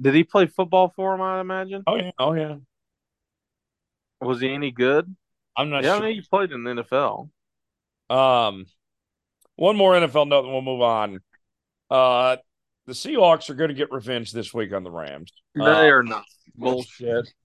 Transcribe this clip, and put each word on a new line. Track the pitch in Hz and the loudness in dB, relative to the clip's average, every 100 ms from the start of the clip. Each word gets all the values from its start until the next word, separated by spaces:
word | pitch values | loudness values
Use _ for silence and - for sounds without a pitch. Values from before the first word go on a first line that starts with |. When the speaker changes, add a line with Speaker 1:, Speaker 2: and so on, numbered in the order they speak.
Speaker 1:
Did | 131 | 2
he | 147 | 4
play | 170 208 170 | 4 2 2
football | - 185 185 180 | 0 0 2 2
for | - 190 | 0 -4
him, | 190 | -2
I | 190 185 | -4 -4
imagine? | 185 190 190 196 196 | -6 -8 -8 -6 -4
Speaker 2:
Oh, | 226 | -4
yeah. | 180 - | -4 -4
Oh, | 135 | -2
yeah. | 165 156 147 135 _ _ _ _ _ _ _ _ _ _ _ _ _ _ _ | -2 -6 -10 -18 _ _ _ _ _ _ _ _ _ _ _ _ _ _ _
Speaker 1:
Was | 127 123 | -6 -4
he | 131 | -4
any | 139 143 | -4 -8
good? | 120 123 147 175 190 _ _ _ 120 | -2 2 2 -2 -12 _ _ _ -6
Speaker 2:
I'm | 147 | -4
not | 143 | -2
Speaker 1:
Yeah, | 135 202 | 0 0
Speaker 2:
sure. | |
Speaker 1:
I | 220 | -2
mean, | 220 | -8
he | - | -2
played | 190 190 | -2 -2
in | 131 | -6
the | 120 | -8
N | 120 | -8
F | 117 | -4
L. | 131 131 104 143 _ _ _ _ _ _ _ _ | -2 -2 -4 -14 _ _ _ _ _ _ _ _
Speaker 2:
Um, | 127 131 123 110 98 92 _ _ _ _ _ _ _ _ - | 2 4 4 0 -4 -16 _ _ _ _ _ _ _ _ 0
one | 175 214 | 0 4
more | 190 180 | 4 4
N | |
F | 165 143 | 4 2
L | |
note, | 147 143 | 2 2
and | 127 | 0
we'll | 131 | -4
move | 131 127 | -4 0
on. | 120 113 107 95 - _ _ _ _ _ _ | 2 2 -2 -6 -18 _ _ _ _ _ _
Uh, | 131 127 123 127 127 _ _ _ _ - | 2 4 4 2 0 _ _ _ _ -16
the | |
Seahawks | 127 - 285 180 160 - | -12 -6 4 4 4 0
are | |
gonna | 135 160 | -4 -4
get | 139 143 | -4 -8
revenge | 131 113 123 110 | -8 -8 -8 -6
this | 107 104 | -10 -10
week | 120 104 | -8 -6
on | 98 | -8
the | 90 | -8
Rams. | 85 76 69 85 _ _ | -12 -12 -14 -18 _ _
Speaker 1:
They | - | -2
Speaker 2:
Uh, | 135 | 2
Speaker 1:
are | 156 156 135 | 6 6 6
not. | 117 107 101 _ _ _ | 4 -4 -10 _ _ _
Bullshit. | 131 127 123 - 120 117 117 _ | -4 -4 -6 -10 -4 -4 -4 _